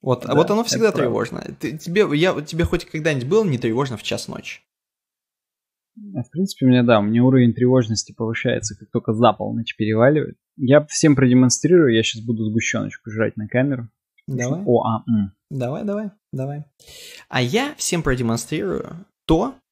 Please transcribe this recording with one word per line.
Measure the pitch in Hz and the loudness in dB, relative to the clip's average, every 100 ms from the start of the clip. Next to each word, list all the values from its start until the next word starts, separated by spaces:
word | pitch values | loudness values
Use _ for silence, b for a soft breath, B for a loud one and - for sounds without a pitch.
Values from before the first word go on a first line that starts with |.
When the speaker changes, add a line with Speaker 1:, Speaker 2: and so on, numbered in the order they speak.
Speaker 1:
Вот, | 139 123 - | -2 -4 0
а | |
Speaker 2:
Да, | 147 | 2
Speaker 1:
вот | 170 | 2
оно | 208 | 0
Speaker 2:
это | 233 | -2
Speaker 1:
всегда | 240 220 | 0 0
Speaker 2:
правда. | 175 | 0
Speaker 1:
тревожно. | 131 110 110 - - - | -2 -2 -4 -8 -12 -10
Ты, | - 156 | -10 -10
тебе, | - 175 185 147 | -4 0 0 2
я, | 180 127 | 0 0
тебе | 151 165 170 | -6 -2 -2
хоть | 175 | -2
когда-нибудь | - 160 156 143 123 | -6 -4 -2 -2 0
было | 208 214 | 0 2
не | 127 | 0
тревожно | 120 113 139 110 | 0 -2 -2 -6
в | |
час | - 110 - | -6 -8 -8
ночи? | - - - _ _ _ _ _ _ _ _ _ _ _ _ _ - | -12 -14 -18 _ _ _ _ _ _ _ _ _ _ _ _ _ -20
Speaker 2:
А, | 208 190 | -12 -10
в | 120 | -10
принципе, | 156 190 - 131 | -4 -6 0 2
у | |
меня, | 127 | 4
да, | 120 113 | 4 4
у | |
меня | 104 113 | 4 2
уровень | 127 131 120 | 4 6 4
тревожности | 113 123 131 110 107 - | 4 2 2 2 -4 -6
повышается, | - 113 117 127 117 - 104 | -8 -6 -4 -2 -4 -6 -12
как | - | -6
только | 117 - | -6 -2
за | 110 117 | 4 4
полночь | 104 104 113 113 - | 2 -4 -6 -8 -4
переваливает. | 107 110 123 151 - - _ - | -2 4 4 4 -2 -10 _ -6
Я | 131 147 147 | 4 4 4
всем | - 160 135 | 0 4 6
продемонстрирую, | 127 127 127 - 147 180 147 113 | 6 6 6 2 4 6 6 4
я | |
щас | 113 113 | 0 -4
буду | 113 113 | -6 -4
сгущёночку | 110 110 - 113 104 - - | -2 -2 -2 -4 -6 -8 -12
жрать | 107 110 - | -4 -4 -4
на | 107 | -4
камеру. | 123 139 131 117 _ _ _ - | 0 0 -2 -8 _ _ _ -10
Speaker 1:
Давай. | 131 123 151 202 | -6 -4 -4 2
Speaker 2:
О, | 117 | 2
а, | - 110 - | 2 -4 -2
м. | 113 98 _ _ | -2 -2 _ _
Speaker 1:
Давай, | 139 123 151 214 | -8 -6 -6 -6
давай, | 202 214 _ _ | -6 -8 _ _
давай. | 135 135 147 151 _ B B B B B | -8 -8 -8 -14 _ B B B B B
А | - | -4
я | 123 190 277 302 | 0 0 -4 -6
всем | - 175 | -4 -4
продемонстрирую | 151 127 117 117 - 156 196 165 - 165 190 _ - | -2 -2 0 -2 -4 -6 -4 -6 -8 -14 -20 _ 0
то | 160 254 - _ | 0 0 -8 _